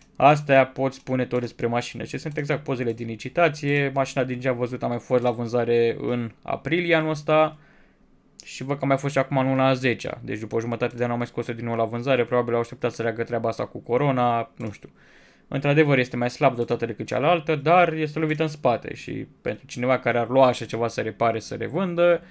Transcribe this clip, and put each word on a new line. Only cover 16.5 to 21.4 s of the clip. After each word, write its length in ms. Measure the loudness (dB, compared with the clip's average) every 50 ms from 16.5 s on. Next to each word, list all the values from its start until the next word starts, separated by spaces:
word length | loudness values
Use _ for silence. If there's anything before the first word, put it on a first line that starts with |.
| 2
dotată 300 | 2 -2 -2 0 -2 -2
decât 200 | -4 -4 -8 -6
cealaltă, 500 | -4 -2 0 2 2 2 2 0 -2 -4
dar 360 | 0 2 4 6 6 6 4
este 260 | 2 -2 -4 -4 -2 -2
lovită 240 | -2 -2 0 0
în 60 | -2 -4
spate 460 | -4 0 2 2 2 2 -2 -10 -12
și 320 | -12 -10 -10 -10 -10 -10 -12 -16 _
pentru 240 | _ -6 -6 -6 -12
cineva 320 | -14 -8 -4 0 0 0 2
care 200 | 2 0 0 0
ar 100 | 0 2
lua 180 | 6 6 6
așa 180 | 6 6 2 -4
ceva 240 | -6 -4 -2 -2 -2
să 120 | -2 -4
repare, 380 | -6 -6 -2 0 0 0 0
să 160 | -2